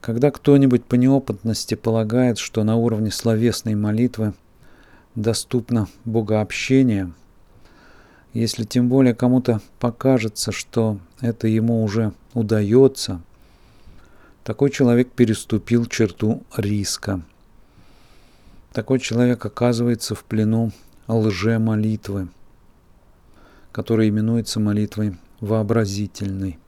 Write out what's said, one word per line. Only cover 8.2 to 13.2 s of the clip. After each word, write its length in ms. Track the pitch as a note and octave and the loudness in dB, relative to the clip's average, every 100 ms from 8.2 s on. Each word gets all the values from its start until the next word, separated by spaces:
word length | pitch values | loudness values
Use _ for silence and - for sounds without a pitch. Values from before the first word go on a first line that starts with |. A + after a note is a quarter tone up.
| _ | _
если 320 | A#2 A2+ - | -4 -4 -4
тем 240 | A2 B2+ B2 | -4 0 2
более 260 | C3 C3 | 4 2
кому-то 460 | A2+ B2 B2+ B2 A2 - _ | 2 2 2 2 -2 -4 _
покажется, 720 | A#2+ A2+ C3+ C3 A2 - - | -6 -2 0 2 0 -6 -8
что 480 | G2 - - A2 G#2 F2 _ | -8 -6 -2 -2 -2 -10 _
это 260 | A#2+ A2+ A2+ | -6 -2 0
ему 380 | A2 A#2 A2+ | 0 2 0
уже 280 | A2 G#2+ A2 - - | 0 0 -4 -6 -10
удаётся, 880 | A#2+ A2 A2 G2+ A#2 C3+ C3 - F#2 | -4 0 0 4 6 6 4 -8 -10